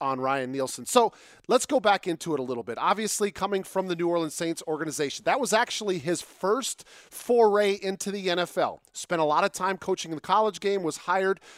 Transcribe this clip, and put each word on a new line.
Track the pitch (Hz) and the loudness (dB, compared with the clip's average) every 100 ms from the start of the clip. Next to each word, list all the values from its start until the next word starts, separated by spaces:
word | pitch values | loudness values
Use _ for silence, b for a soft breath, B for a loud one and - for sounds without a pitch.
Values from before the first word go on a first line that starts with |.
on | 139 131 | -4 -2
Ryan | 131 135 127 | 0 -2 -2
Nielsen." | 135 131 - 120 | -4 -4 -6 2
So | 247 220 B B B B | 4 4 B B B B
let's | 247 - | 0 2
go | 262 | 2
back | 208 190 185 | 4 2 0
into | 165 170 147 | -6 -4 -4
it | |
a | |
little | 127 120 | -2 -6
bit. | 110 113 | -6 -2
Obviously, | 160 196 214 - 208 | 0 0 -2 -2 -2
coming | - 196 196 | -2 -2 -2
from | 185 190 185 | -2 -4 -4
the | 170 | -2
New | 170 | 0
Orleans | 170 156 - | 0 -2 -4
Saints | 165 165 - | -6 -6 -6
organization, | 151 156 143 143 - 165 | -4 -4 -4 -4 -4 -2
that | 247 | 0
was | 220 | 2
actually | 214 240 - 214 185 | 0 0 -4 -4 -4
his | 139 170 | -2 -4
first | - - 185 233 240 - - B B | -6 -4 0 0 -2 -10 -14 B B
foray | - - 240 220 202 208 202 | -10 2 6 6 6 4 2
into | 190 190 202 | -2 -4 -4
the | 196 185 | -2 0
N | 175 | 0
F | 175 - | 0 0
L. | 131 - _ | 0 -2 _
Spent | - - 170 | -12 -2 2
a | 151 | 4
lot | 151 | 4
of | 196 | 2
time | - 190 190 | 0 -4 -2
coaching | - 185 165 | -2 -4 -4
in | 156 | -6
the | |
college | - 196 220 165 | 0 2 2 0
game, | 196 196 | -2 0
was | 165 - | -2 -4
hired, | - 185 190 190 B | 0 2 2 0 B